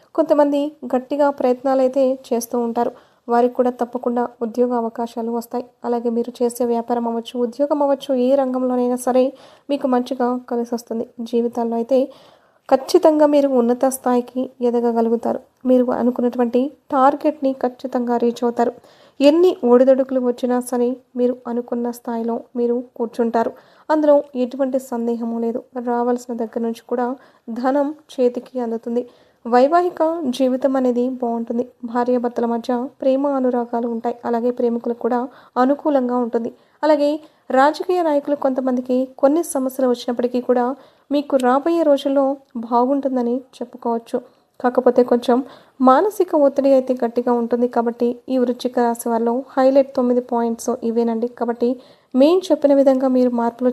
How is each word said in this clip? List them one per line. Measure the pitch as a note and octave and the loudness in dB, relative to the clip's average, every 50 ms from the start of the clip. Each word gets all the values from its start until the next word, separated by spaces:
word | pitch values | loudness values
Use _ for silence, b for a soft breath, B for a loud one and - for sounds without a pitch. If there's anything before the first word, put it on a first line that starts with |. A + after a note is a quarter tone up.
| B B _ - | B B _ -2
కొంతమంది | D#4+ D#4 D#4+ C#4+ D4 C#4+ C#4+ C#4+ C#4+ D4+ D4 _ - B3 C4+ | 0 2 4 4 4 2 2 -2 -2 -4 -6 _ -8 -4 -4
గట్టిగా | B3+ B3+ - D4 C#4 D4 C#4+ C#4+ C#4+ | -4 -2 -4 -2 0 0 0 0 0
ప్రయత్నాలు | - B3+ B3 B3 B3+ C4+ C4 C4+ C4 | 0 0 0 0 0 0 0 2 2
అయితే | B3+ C4 C#4+ C4+ B3+ C4 C4 - - | 2 2 2 2 2 0 -2 -4 -4
చేస్తూ | B3 A#3 A#3 - - B3 A#3 | -4 -4 -4 -4 -4 -4 -4
ఉంటారు. | A#3 A3+ A#3+ A#3+ C4 b b b b b b b - | -2 -2 -2 -2 -2 b b b b b b b 0
వారికి | A#3 A#3+ B3 B3 B3 - | 2 2 2 2 2 0
కూడా | B3 B3 B3 - | 0 0 0 -2
తప్పకుండా | A#3+ A#3 - B3 B3 B3+ A#3+ B3 A#3+ A#3 - _ A#3+ | -6 -6 -6 -6 -4 -2 -2 -2 -4 -4 -4 _ -8
ఉద్యోగ | A3+ G#3+ B3 A#3+ B3 B3 A#3+ | -6 -2 -2 0 0 0 -2
అవకాశాలు | A3+ A3+ A#3 - A#3 A3+ - A#3+ A3+ A3+ A#3 A#3 | -4 -4 -6 -6 -8 -8 -6 -8 -6 -4 -6 -6
వస్తాయి. | A#3 - - A#3+ B3 - _ _ - A#3+ | -6 -6 -8 -10 -10 -10 _ _ -6 -4
అలాగే | A#3+ A#3+ A#3 A#3+ A3+ A#3 | -4 -2 -2 -2 -2 -2
మీరు | A#3 A#3+ B3 - | -4 -4 -4 -2
చేసే | B3 A#3+ A#3 - B3+ A#3 A#3+ | -2 -2 -2 -2 -2 -2 -2
వ్యాపారం | A#3 A#3 - A#3+ A#3+ A#3 A#3 | -2 -2 -4 -4 -4 -2 -4
అవ్వచ్చు, | A3+ A#3 A3+ - - B3 A#3+ | -4 -6 -8 -8 -4 -4 -4
ఉద్యోగం | A#3 A#3 - C#4+ D4 D#4 D4 C#4+ | -4 -2 -2 -2 0 0 0 2
అవ్వచ్చు, | C#4 C#4 C#4 C#4 - C4+ B3 B3 B3 | 0 0 -2 -2 -4 -2 0 2 2
ఏ | C4+ C#4 | 2 2
రంగంలోనైనా | C4+ B3+ B3+ B3+ B3+ B3+ B3+ B3 B3 B3 B3 B3 B3 C4 | 2 0 -2 -2 -2 -2 0 0 0 -2 -2 -2 -2 0
సరే | B3+ B3+ B3+ C4+ B B B B B B B - | 2 2 2 0 B B B B B B B -6
మీకు | C#4 C#4 - C4+ B3+ | -4 -2 0 0 0
మంచిగా | B3 B3 B3 C4+ B3+ B3 A#3+ B3 B3 B3 - | 0 0 -2 -4 -2 -2 -2 -2 -4 -6 -6
కలిసి | B3 A#3 A#3 A#3 - | -6 -6 -4 -4 -6
వస్తుంది. | A3+ - _ A3+ A3+ A#3 - _ - A#3 A3+ | -8 -8 _ -6 -6 -6 -8 _ -14 -10 -4
జీవితాల్లో | - A#3 A#3 A#3+ A#3 B3 A#3 A#3 A#3 A#3 | -2 -2 -2 0 -2 -4 -4 -2 -2 -4
అయితే | A#3 A#3 C4+ B3+ C4+ - b b b b b b b b b b b - | -2 2 2 2 2 0 b b b b b b b b b b b 0
ఖచ్చితంగా | C4+ C4 C4 - - F4 - D#4+ D#4 D4+ D4+ D4 | 0 0 2 0 -2 2 4 4 4 6 4 4
మీరు | D4 D4 C#4 C#4 C4 B3 | 4 4 2 2 2 2
ఉన్నత | A#3 A#3 B3 B3 C4 C4+ B3+ | 2 2 0 0 0 -2 -2
స్థాయికి | - - B3+ B3 B3 B3 B3 - B3+ C4 C4+ - _ A#3+ A#3+ | -2 -2 0 0 0 -2 -4 -6 -8 -8 -8 -8 _ -4 -2
ఎదగగలుగుతారు. | A#3 A#3+ A#3 A#3+ A3+ A#3 A#3 A3+ A#3 A3+ - A#3+ A3+ - - _ _ _ _ B3+ | 0 0 0 0 0 0 0 0 0 -2 -2 -4 -4 -4 -8 _ _ _ _ 2
మీరు | B3+ B3+ B3 A#3+ - - | 4 4 4 2 0 0
అనుకున్నటువంటి | A3+ B3 B3 - A#3+ B3 A#3+ B3 B3 A#3 A#3 B3 B3+ D4 - _ _ _ | 0 0 0 0 -2 -2 0 0 -2 0 0 0 -2 -2 -6 _ _ _
టార్గెట్‌ని | D4+ C4+ B3+ C#4 D4 D4 - D#4 D4 D4+ C4+ C4+ C4+ C4+ | 0 4 4 4 2 2 -2 -2 -2 0 -2 -2 -2 -2
ఖచ్చితంగా | - B3+ B3+ - - C4 B3+ B3+ A#3+ A#3 A#3+ A#3 | -4 -6 -6 -6 -12 -6 -4 -4 -2 -2 -2 0
రీచ్ | A#3+ A#3+ A#3 - B3 | 0 -2 -2 0 -4
అవుతారు. | A#3+ A#3 A#3 A#3 A#3 - - b b b b b b b b C4+ C#4+ | -4 0 0 -2 -2 -2 -8 b b b b b b b b 4 6
ఎన్ని | D4 E4+ F4 F#4 - - - A#3+ | 6 6 4 4 2 2 2 4
ఒడిదుడుకులు | A#3+ B3 C4 C4+ C4 B3+ C4+ B3+ C4 C4 B3 B3 | 6 6 6 6 4 4 2 -2 -2 -2 -2 -2
వచ్చినా | A#3+ A#3+ - B3 B3 B3 B3 B3 | -2 -2 -2 -2 -2 -2 -2 -4
సరే | C4 A#3+ A#3+ A#3+ C4 B3+ _ _ _ B3 | -2 -2 0 -2 -2 -6 _ _ _ 0
మీరు | B3 B3 B3 B3+ - A#3+ | 0 0 0 -2 -8 -8
అనుకున్న | A#3 A#3+ A#3+ B3 B3 A#3+ A#3+ A#3+ A#3+ - | -6 -6 -6 -4 -6 -4 -4 -6 -6 -8
స్థాయిలో | _ - A#3 A3+ A3+ A#3 A3+ A#3+ - _ _ B3 | _ -8 -6 -4 -4 -4 -4 -6 -8 _ _ -2
మీరు | A#3+ A#3 A#3+ B3 B3+ - _ - | 0 0 0 -2 -4 -8 _ -8
కూర్చుంటారు. | A#3+ A3+ - - A#3+ A#3 A3+ A#3 A3+ A#3+ b b b b b b b b D4+ | -8 -6 -2 -2 -2 -2 -2 -4 -6 -6 b b b b b b b b 0
అందులో | D#4 D4+ D4+ C#4+ C#4+ C#4+ - - B3 B3 | 2 4 4 4 4 2 -2 -4 -4 -4
ఎటువంటి | A#3+ B3+ C4 C#4 C4 B3+ C4+ C4 - | -4 -2 -4 -4 -2 -2 -4 -4 -4
సందేహము | B3 A#3 A#3 A#3 A#3 A3+ A#3 A#3 A#3 A#3 A#3 | -6 -6 -4 -4 -4 -4 -4 -6 -6 -4 -4
లేదు. | A#3 A3+ - - _ _ B3 A#3 B3 | -4 -4 -6 -10 _ _ -10 -6 -4
రావాల్సిన | A#3+ A#3+ A#3+ B3 B3 B3 B3 - A#3+ A3+ | -2 -2 0 0 -2 -2 -4 -10 -8 -6
దగ్గర | A#3 A3 - B3 A3+ A3+ | -6 -6 -4 -4 -4 -4
నుంచి | A3+ - _ - | -6 -8 _ -6
కూడా | B3 B3 B3 A#3+ C4 C#4 b b b b b - A3+ A#3+ | -4 -4 -2 -4 -6 -10 b b b b b -12 -10 -4
ధనం | A#3+ C4 C4+ C#4+ C#4 C#4+ D#4 - _ _ - | -2 0 0 0 0 -2 -4 -10 _ _ -4
చేతికి | - B3 A#3+ A#3+ B3 A#3+ - - B3+ A#3+ | 0 0 0 0 -2 -10 -8 -8 -6 -6
అందుతుంది. | A3+ A3+ A3+ - B3 A#3 A#3+ B3 b b b b b b b _ | -4 -6 -6 -6 -4 -4 -4 -4 b b b b b b b _
వైవాహిక | A#3 A#3 B3 B3+ C#4+ E4 F4 F4+ F4+ F4 - D#4+ D#4+ E4 E4+ E4 B3+ B3 - | 2 4 4 4 6 4 2 2 0 -2 -2 -2 -2 -2 -2 -4 -6 -2 0
జీవితం | C4+ B3+ B3+ B3+ B3+ C#4 C4 C4+ | 0 0 0 0 0 0 0 2
అనేది | B3+ B3 A#3+ A#3+ B3 B3+ B3+ B3 | 0 0 0 0 -2 -2 -4 -4
బాగుంటుంది. | B3+ A#3 A#3 A#3 A#3 - A#3+ A#3 B3 B3 _ _ B3 A#3 | -4 -4 -4 -4 -4 -4 -4 -4 -4 -6 _ _ -14 -6
భార్యాభర్తల | A3+ B3 A#3+ A#3+ B3+ B3 A#3 A#3+ A#3+ - A#3+ A#3 A#3 | -4 -2 0 0 0 0 0 -2 -2 -2 -2 -2 -2
మధ్య | A#3 A3+ - B3 A#3+ A#3+ C#4 - _ | -4 -4 -4 -4 -4 -4 -8 -10 _
ప్రేమ | - C4+ C4 C4+ C#4 D4 C#4 C4+ | 0 0 0 2 0 0 0 0
అనురాగాలు | B3+ B3+ B3 B3 A#3 A#3 - A#3 A#3 A#3+ A#3 | 0 0 0 -2 -4 -4 -4 -4 -4 -4 -6
ఉంటాయి. | A3+ - A#3+ A#3+ - - B3 | -4 -4 -6 -6 -6 -6 -4
అలాగే | A#3 A#3 A3+ B3 B3 B3 | -4 -2 -2 -2 -2 0
ప్రేమికులకు | B3 A#3+ A#3 A#3 - B3+ A#3 A#3 - | -2 -2 -2 -2 -4 -6 -6 -4 -2
కూడా | A#3 B3 A#3+ B3 B3+ B B B B B A#3+ | -2 -2 -2 -4 -6 B B B B B 0
అనుకూలంగా | B3 C4 C#4+ C#4 - D#4 C#4+ C4+ B3 B3 B3 B3 B3 | 2 2 2 0 0 0 0 0 0 0 -2 -2 -4
ఉంటుంది. | A3+ A3+ A#3+ A3+ - b b b b b b | -2 -4 -4 -4 -4 b b b b b b
అలాగే | - D4+ D#4 C#4+ C#4+ D4 D4+ D#4 B B B B B _ B3+ C4 | 0 2 2 4 2 0 0 -2 B B B B B _ 2 4
రాజకీయ | C4+ D4 D4+ - F#4 - F4+ F4+ F4 | 4 4 2 0 -4 -2 0 0 2
నాయకులు | D#4+ D4 C#4+ C#4+ C#4+ C#4+ C#4+ - | 2 0 0 0 -2 -4 -2 -2
కొంతమందికి | C4+ C4 C4 C4 C4 B3+ B3 B3 B3+ B3+ B3+ C4 C4 - - | -2 -2 0 -2 -2 -2 -2 -2 -2 -2 -2 -2 -4 -4 0
కొన్ని | - C4+ D4 E4 E4+ E4+ - | 0 2 2 2 -2 -2 -4
సమస్యలు | C#4 C4 C4 C4 - C4 B3+ | -4 -4 -4 -2 -2 0 0
వచ్చినప్పటికీ | A#3+ A#3+ - - A#3+ A#3 A#3+ A#3+ B3 B3 B3 - | 0 -2 -4 -6 -4 -2 -4 -2 -2 -4 0 0
కూడా | B3 B3 A#3+ B3 C4+ b b b b b b b C#4 | 0 2 2 -2 -4 b b b b b b b -2
మీకు | D4 C#4+ D4 D4 C4 B3+ | -2 -2 0 0 2 2
రాబోయే | B3 B3+ C#4 C#4+ E4+ E4+ E4+ D#4+ D4+ | 4 2 2 2 0 0 2 4 2
రోజుల్లో | C#4+ C#4 C#4 C#4+ C4+ C#4 C4+ C4+ C#4 C4+ _ _ _ A#3 A3+ | 2 2 2 0 0 0 0 0 -2 -4 _ _ _ -12 -8
బాగుంటుందని | A3+ B3 A#3+ B3 B3+ C#4+ C#4 C4+ C#4 C4 B3+ A#3+ A#3 A#3+ C4 B3+ _ _ | -2 0 0 2 2 0 0 -2 -2 -2 -2 -2 -2 -2 -4 -6 _ _
చెప్పుకోవచ్చు. | - B3 A#3 - B3 - A#3+ A#3 A3+ A#3 - - - b b b b b b _ _ | -14 -14 -14 -14 -8 -4 -4 -4 -4 -6 -6 -8 -8 b b b b b b _ _
కాకపోతే | - B3 B3 F3 D#3+ B3 A#3+ - B3 B3 | -2 0 0 4 4 4 4 4 4 4
కొంచెం | B3 A#3+ A#3 - A#3+ B3+ C4+ B B B B B B _ B3+ B3+ | 2 0 2 2 0 0 0 B B B B B B _ 4 6
మానసిక | C4 C#4 F4+ G#4+ G4 - F#4 F4+ - D#4 C#4+ | 6 6 4 0 0 -2 -2 0 2 2 2
ఒత్తిడి | C#4 C#4 C#4+ C4+ C#4 C4+ | 4 2 2 2 4 4
అయితే | C4 B3+ B3+ B3+ B3 | 4 2 0 -2 -2
గట్టిగా | B3 A#3 A#3 B3 B3 B3+ A#3+ A#3+ | -2 -2 -2 -2 0 0 0 0
ఉంటుంది. | A#3 A3+ - A#3 A#3+ B3 B3 | 0 -2 0 0 0 0 0
కాబట్టి | A#3+ A#3 A#3 A#3 A#3 B3 A#3+ B3 A#3+ _ - | -2 -2 -2 -2 -2 -2 -2 -2 -4 _ -4
ఈ | C4 C4 | -2 0
వృశ్చిక | B3 A#3+ A#3+ B3 - B3 B3 B3+ A#3+ | 0 0 -2 -4 -6 -4 -2 0 0
రాశి | A#3 A#3+ A#3+ - A#3+ | 0 -2 -4 -4 -4
వారిలో | A#3 A3+ A#3 A#3 A#3 B3+ C4+ - - | -2 0 0 0 -2 -2 -4 -4 -2
హైలైట్ | C#4 C4 C4 C4+ C#4 C4+ C4+ - | 2 2 4 6 4 2 2 0
తొమ్మిది | - B3 B3 B3 B3 B3 B3 | -2 0 2 0 0 0 -2
పాయింట్స్ | B3+ A#3 A#3 A#3 A#3 A#3 - - A#3 - - A#3 | -2 -2 -2 -2 -4 -4 -4 -6 -6 -4 -4 -4
ఇవేనండి. | A3+ A#3 A#3 A#3 A3+ A3+ A#3 A#3+ A#3+ - | -2 0 0 0 -2 -2 -4 -6 -4 -6
కాబట్టి | A#3+ A#3 A#3 A#3 A#3+ A#3+ B3+ B3+ B B B B B B - B3+ | -6 -6 -2 -2 -2 -2 -2 -4 B B B B B B 2 4
మేము | C4+ D#4 F4 F#4+ F#4 - | 4 6 4 2 2 0
చెప్పిన | D#4 D4+ - C#4+ C#4+ C#4 | -2 2 4 4 4 6
విధంగా | C4+ C#4 C4+ B3+ C4+ C4+ B3+ | 6 4 4 2 2 2 2
మీరు | B3+ B3+ B3 A#3+ A#3+ | 2 2 2 2 0
మార్పులు | A#3 A#3 A#3 - B3+ B3+ | -2 -2 -2 0 -2 -2